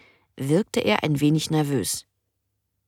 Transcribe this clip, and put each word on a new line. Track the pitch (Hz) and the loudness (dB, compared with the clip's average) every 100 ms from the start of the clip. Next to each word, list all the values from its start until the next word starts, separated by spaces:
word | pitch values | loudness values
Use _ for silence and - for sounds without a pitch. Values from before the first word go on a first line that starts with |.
| _ _ _ - | _ _ _ -10
wirkte | 135 160 220 - | 0 0 0 -2
er | - 208 | 0 0
ein | 165 143 | 0 2
wenig | 147 156 - | 2 2 0
nervös. | 156 147 135 90 - - _ _ _ _ _ _ _ | -2 0 -2 -2 -6 -10 _ _ _ _ _ _ _